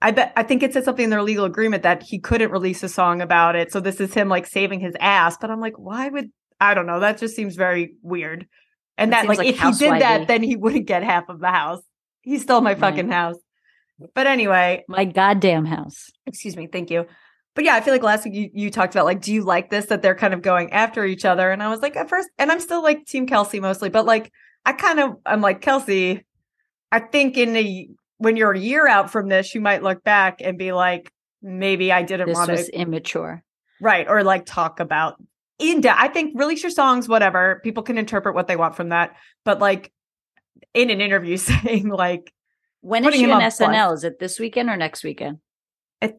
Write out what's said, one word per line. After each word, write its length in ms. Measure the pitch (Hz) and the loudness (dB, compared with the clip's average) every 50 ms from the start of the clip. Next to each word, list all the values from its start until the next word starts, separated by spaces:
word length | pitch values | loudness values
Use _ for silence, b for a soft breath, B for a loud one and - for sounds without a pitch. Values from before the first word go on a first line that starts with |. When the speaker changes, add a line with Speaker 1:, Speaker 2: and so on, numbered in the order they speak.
Speaker 1:
"I 100 | - 220 | 0 2
bet, 220 | 214 254 226 - - | 4 2 0 2 0
I 60 | - | -2
think 200 | 220 - 277 247 | 0 2 0 0
it 100 | 285 254 | 0 0
said 120 | 262 269 254 | -2 -2 -2
something 200 | 269 254 254 240 | -2 -2 0 0
in 60 | 220 | 0
their 120 | 214 208 | 0 0
legal 220 | 208 214 214 202 202 | 0 -2 -2 -2 -2
agreement 380 | 185 175 202 220 220 214 185 | -2 -2 -2 -2 0 0 2
that 200 | - 175 175 - | 2 2 2 2
he 160 | - - - 185 | -2 -10 -12 -12
couldn't 320 | - - 233 226 220 214 | -4 -2 0 0 0 0
release 320 | 202 190 180 185 180 185 | -2 -2 -2 -4 -4 -4
a 60 | - 180 | -10 -8
song 320 | - - 180 175 175 175 | -2 0 2 2 2 -2
about 360 | 175 170 175 170 170 170 170 | 0 2 4 4 4 4 4
it. 140 | 170 170 165 | 0 -2 -2
So 60 | - 202 | -4 -4
this 200 | 185 196 190 190 | -4 -4 -4 -4
is 140 | 196 190 - | -6 -2 0
him, 140 | 220 208 196 | -2 0 2
like, 180 | 190 175 175 | 0 0 -2
saving 340 | - - 196 196 190 196 185 | -4 -4 -2 -2 -2 -4 -6
his 140 | 190 180 170 - | -8 -8 -6 -2
ass." 360 | - 196 202 190 165 170 165 - | 0 2 4 4 4 2 0 -4
But 100 | - 220 | -8 -8
I'm 100 | 220 226 | -8 -6
like, 180 | 226 220 220 - | -8 -8 -10 -12
"Why 300 | 196 185 208 240 262 285 | -14 -12 -8 -8 -8 -6
would," 220 | 277 285 240 214 _ _ _ _ _ _ | -6 -8 -10 -10 _ _ _ _ _ _
I 140 | 196 202 202 | 2 2 4
don't 120 | 196 175 | 2 0
know. 140 | 175 170 175 | -2 -2 0
That 180 | 202 208 220 214 | 0 0 0 -2
just 160 | 240 220 220 | -6 -8 -6
seems 200 | - 214 202 170 | -6 -8 -8 -2
very 380 | 170 190 180 180 175 170 165 - _ | -2 0 0 0 -2 -4 -6 -8 _
weird. 440 | - 170 180 175 156 156 160 175 185 _ _ _ _ _ _ _ _ _ _ - | -10 -8 -8 -8 -6 -8 -10 -12 -14 _ _ _ _ _ _ _ _ _ _ -2
And 120 | 208 220 | 0 2
Speaker 2:
It 20 | |
Speaker 1:
that, 80 | 240 226 | 2 2
Speaker 2:
seems, 60 | 214 208 | 4 2
Speaker 1:
like, 100 | 208 190 | 2 2
Speaker 2:
like, 80 | - 262 | 2 0
Speaker 1:
if 120 | 254 - | 2 2
he 120 | - - | 2 2
did 280 | - - 285 302 320 320 | 4 4 4 4 4 4
that, 200 | 277 240 220 208 | 4 4 4 2
Speaker 2:
housewifey. 40 | 160 165 | 2 2
Speaker 1:
then 140 | 175 220 | 0 2
he 140 | 226 262 247 | 2 -2 -2
wouldn't 300 | 208 190 226 277 262 190 | 0 0 0 0 0 -2
get 160 | - 196 175 | 0 -2 -2
half 260 | 190 226 180 175 170 - | 0 0 0 0 -2 -4
of 120 | 180 160 | -14 -4
the 100 | 170 180 | -2 0
house. 320 | 185 170 147 156 175 185 _ _ _ _ _ _ _ _ | 0 0 -2 -2 -6 -10 _ _ _ _ _ _ _ _
He 160 | _ 254 285 262 | _ -6 -6 -6
stole 220 | 180 - 254 233 | 0 4 4 4
my 80 | 247 214 | 4 2
Speaker 2:
Right. 80 | 196 202 | 2 2
Speaker 1:
fucking 300 | 226 196 190 185 180 - | 0 0 0 0 -4 -2
house. 260 | 180 175 175 170 170 170 _ _ _ _ _ _ _ _ _ _ _ _ - - _ | -2 -2 -2 -2 -6 -10 _ _ _ _ _ _ _ _ _ _ _ _ -20 -8 _
But 120 | 262 269 | 0 2
anyway. 580 | 277 269 247 220 202 190 185 180 180 180 180 - - | 2 2 2 2 4 4 4 4 2 0 -2 -6 -6
Speaker 2:
My 160 | 190 190 196 | -2 -2 -2
goddamn 600 | 185 170 185 190 196 208 196 196 185 170 160 156 | 0 2 2 4 4 4 4 4 4 4 2 0
house. 440 | 156 160 156 151 143 - - - - _ _ _ | -2 -4 -6 -8 -12 -16 -20 -20 -20 _ _ _
Speaker 1:
Excuse 300 | - - - - 208 175 | -18 -16 -14 -14 -14 -14
me. 100 | 175 165 | -14 -14
Thank 240 | 165 - 180 175 170 | -10 -10 -10 -8 -4
you. 160 | 165 170 170 b b b b b b b b b _ | -4 -4 -4 b b b b b b b b b _
But 100 | - 302 | 0 2
yeah, 100 | 330 262 | 4 4
I 40 | 226 | 4
feel 120 | 220 277 262 | 4 2 2
like 80 | 254 | 2
last 220 | 233 214 214 214 214 | 4 2 2 0 -2
week 100 | 214 196 | -8 -6
you, 160 | 202 208 180 | -6 -8 -8
you 180 | - 202 208 208 | -6 -8 -8 -6
talked 240 | 202 - 185 185 - | -2 -2 -2 0 2
about, 100 | 196 156 | 0 2
like, 160 | 165 185 190 | 2 0 -2
"Do 120 | - 202 | -4 -2
you 100 | 214 214 202 | -2 -2 0
like 260 | 185 175 175 185 - | 0 0 0 0 -2
this, 160 | 208 208 208 | -4 -4 -2
that 160 | - 220 202 | -2 -4 2
they're 120 | - 190 190 | 2 2 2
kind 180 | 190 226 196 190 | 2 0 0 0
of 80 | 175 | 0
going 300 | 175 190 180 180 175 160 | 0 0 0 0 0 0
after 320 | - 202 226 226 220 233 208 | 0 0 0 0 -2 -4 -4
each 200 | 190 190 175 - | -4 -4 -2 0
other?" 260 | 196 180 180 185 185 | 0 2 2 2 0
And 120 | 190 202 | 0 -2
I 60 | 208 214 | -4 -6
was 140 | 220 220 | -4 -4
like, 140 | 277 294 285 | -6 -6 -4
at 120 | - 330 302 | -6 -6 -2
first, 200 | 359 370 359 349 _ - | -2 -4 -4 -6 _ -2
and 120 | 277 294 | 0 0
I'm 100 | 330 339 | 0 -2
still, 220 | 339 - 339 339 | -2 -4 -4 0
like, 220 | 320 311 302 302 - | 2 0 0 0 -4
Team 220 | - - 262 254 | -8 -6 -6 -4
Kelsey 340 | 254 262 208 208 208 - 202 | 0 0 0 0 0 -4 -6
mostly, 300 | 190 190 190 190 208 190 | -4 -4 -4 -4 -6 0
but, 140 | 180 220 220 | 0 0 2
like, 260 | 233 226 220 220 - b b b b b b b | 4 2 0 0 -8 b b b b b b b
I 80 | 254 | -2
kind 260 | 277 269 - 381 330 302 | -2 0 0 2 2 2
of, 160 | 277 262 - - _ | 0 0 -2 -8 _
I'm 140 | - 208 214 | -2 -2 2
like, 200 | 208 202 190 196 | 2 0 0 0
Kelsey, 640 | - 294 269 269 - - 196 190 185 180 214 214 - _ _ _ _ _ _ _ _ _ _ _ _ _ | 0 0 0 0 0 -2 -2 0 0 -2 -2 -6 -8 _ _ _ _ _ _ _ _ _ _ _ _ _
I 100 | 233 226 | -2 -2
think 360 | 226 - - 294 277 262 262 | -2 0 0 2 2 2 2
in 180 | 269 240 233 226 | 0 0 2 2
a, 320 | 226 220 202 190 185 175 - - _ _ _ _ _ | -2 -2 -2 -4 -10 -14 -18 -20 _ _ _ _ _
when 180 | 226 220 226 | 0 0 2
you're 160 | 226 220 208 | 2 2 2
a 60 | 190 190 | 2 0
year 280 | 190 226 269 311 311 277 | -2 -2 0 2 4 6
out 220 | 226 196 196 190 | 4 4 2 0
from 180 | - 220 196 196 | -4 -6 -2 2
this, 260 | 190 190 190 - - | 0 0 0 0 -6
you 60 | 226 | -2
might 220 | 214 202 202 185 | 0 0 0 0
look 200 | - 190 185 180 _ | 0 -4 -4 -2 _
back 340 | 214 208 202 190 185 180 - | 2 4 4 4 2 -2 -4
and 160 | - 185 185 170 | -8 -8 -6 -6
be 140 | 185 185 | -6 -4
like, 400 | 180 180 180 180 180 175 175 - _ _ _ _ _ _ | 0 0 0 0 0 -4 -8 -16 _ _ _ _ _ _
'Maybe 500 | - 196 185 185 190 196 190 175 185 185 | -18 -14 -8 -4 -2 -2 0 0 2 2
I 100 | 180 180 | 2 2
didn't 260 | 175 175 190 180 180 170 | 0 -2 -4 -4 -4 -2
Speaker 2:
This 80 | 170 | -2
Speaker 1:
wanna' 160 | 170 175 170 | -2 0 0
Speaker 2:
was 160 | 170 175 175 - | -2 -4 -4 -6
immature. 720 | - - 175 170 160 160 160 - - 165 165 160 165 170 _ _ _ _ _ _ _ _ | -6 -6 -4 -4 -4 -6 -6 -6 -6 -6 -6 -6 -10 -14 _ _ _ _ _ _ _ _
Speaker 1:
Right. 260 | 196 220 202 175 - - | 2 2 2 2 2 2
Or, 140 | 202 214 202 | 2 2 4
like, 220 | 190 190 185 185 | 4 2 0 -2
talk 340 | - - 185 170 160 - - | -6 -4 -4 -4 -4 -4 -6
about 360 | 170 156 160 151 160 160 - _ - _ _ _ _ _ _ _ | -6 -2 -2 -2 -2 -2 -4 _ -20 _ _ _ _ _ _ _
in 220 | 302 320 330 311 | -2 0 2 4
de-, 80 | 254 240 190 | 4 4 4
I 120 | 170 240 285 | 4 2 2
think 240 | 285 339 311 302 311 240 | 2 -2 -4 -4 -4 -2
release 240 | 277 302 330 320 | -2 -2 -2 -4
your 80 | 330 349 | -6 -6
songs, 380 | 349 - 277 269 254 247 226 220 | 0 2 2 2 2 0 0 0
whatever. 520 | 226 220 208 190 180 185 180 190 185 185 | 2 4 4 2 2 2 2 2 0 -2
People 200 | - 226 220 233 214 | -6 -8 -8 -8 -6
can 140 | - 233 220 | -4 -4 -4
interpret 360 | 220 214 220 202 196 202 175 | -4 -2 -4 -2 -2 -2 -2
what 140 | 180 180 180 | -2 -2 -2
they 80 | 185 | 0
want 180 | 165 170 160 - | 0 0 -2 -2
from 140 | - 175 170 | -6 -6 -2
that. 260 | 170 170 175 170 b b b b b b _ | 0 0 0 -2 b b b b b b _
But, 160 | 214 202 202 | -2 0 2
like, 320 | 202 202 196 190 196 - _ _ _ _ _ _ _ _ _ _ _ _ _ _ _ _ _ | 2 0 0 0 -4 -16 _ _ _ _ _ _ _ _ _ _ _ _ _ _ _ _ _
in 160 | 233 247 240 | 0 0 0
an 100 | 214 196 | 0 -2
interview 360 | 208 202 196 190 175 170 175 | 0 0 0 0 0 -2 -4
<laughs> 0 | |
saying, 520 | 185 - - - - - 247 233 202 196 214 | -4 -2 -2 -2 -2 0 -2 -2 -2 -2 -2
like, 440 | 202 190 180 180 180 175 175 - _ _ _ _ _ _ _ _ _ _ | -2 -2 -2 -2 -2 -4 -8 -18 _ _ _ _ _ _ _ _ _ _
Speaker 2:
When 220 | _ 185 214 233 | _ -4 -2 2
is 40 | 247 294 | 2 2
Speaker 1:
putting 120 | 294 269 | 4 4
Speaker 2:
she 40 | 240 | 4
Speaker 1:
him 60 | 233 | 6
Speaker 2:
in 60 | 226 | 6
Speaker 1:
on 60 | 208 | 4
Speaker 2:
S 180 | 226 226 220 - | 4 2 2 2
N 140 | 220 - 220 | 2 2 4
L? 140 | 220 214 180 | 4 2 2
Speaker 1:
blast. 80 | 165 151 | 0 -2
Speaker 2:
Is 40 | 151 | -6
it 140 | 170 165 _ | -8 -8 _
this 220 | 180 185 - - | -10 -10 -8 -8
weekend 300 | 226 226 214 247 240 240 | -8 -4 -4 -2 -2 -2
or 60 | 214 | -2
next 280 | 185 160 156 - - - | -2 -4 -6 -6 -8 -12
weekend? 340 | 156 147 - - 143 151 156 _ _ _ _ _ _ _ _ _ _ _ _ | -12 -10 -8 -10 -10 -10 -12 _ _ _ _ _ _ _ _ _ _ _ _
Speaker 1:
I, 140 | - 226 220 | -8 -8 -8